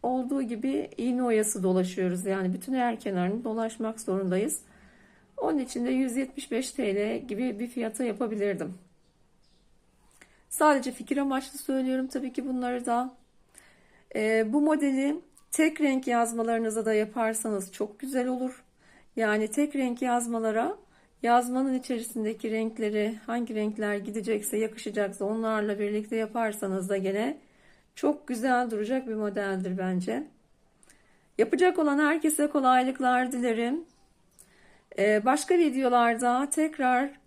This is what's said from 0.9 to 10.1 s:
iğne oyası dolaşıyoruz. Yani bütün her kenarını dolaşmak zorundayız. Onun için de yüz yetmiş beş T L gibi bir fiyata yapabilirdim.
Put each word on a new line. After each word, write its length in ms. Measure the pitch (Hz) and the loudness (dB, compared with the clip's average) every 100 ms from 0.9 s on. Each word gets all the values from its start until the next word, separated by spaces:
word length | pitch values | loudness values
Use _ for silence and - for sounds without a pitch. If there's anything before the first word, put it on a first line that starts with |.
| - | -4
iğne 260 | 240 247 | -2 0
oyası 400 | 247 220 214 202 | 2 2 2 0
dolaşıyoruz. 640 | 185 185 180 - 185 180 190 | 2 2 2 0 0 0 -2
Yani 260 | 190 185 | 0 0
bütün 220 | 185 - | -2 -2
her 260 | 262 240 226 | 0 0 -2
kenarını 440 | 208 190 180 220 | -4 0 0 -2
dolaşmak 560 | 233 220 220 220 220 220 | -4 -4 -4 -4 -6 -6
zorundayız. 600 | - 190 190 185 247 - - - - - - _ _ - | -4 -2 0 0 0 -4 -10 -20 -20 -20 -20 _ _ -4
Onun 220 | - 302 | -2 0
için 280 | 247 247 240 | -2 -4 0
de 40 | |
yüz 260 | 262 262 240 | 0 0 -2
yetmiş 340 | 262 - - | -4 -8 -6
beş 200 | 233 262 | -4 -4
T 240 | - 214 | -2 0
L 240 | 196 208 233 254 | 0 0 -4 -6
gibi 320 | 202 254 202 | -4 -4 -4
bir 80 | 240 | -6
fiyata 380 | 247 226 - | -4 -6 -4
yapabilirdim. 680 | 247 208 233 214 202 190 156 - _ _ _ _ _ _ _ _ _ _ _ _ _ | -4 -2 -4 -2 -2 -2 -6 -10 _ _ _ _ _ _ _ _ _ _ _ _ _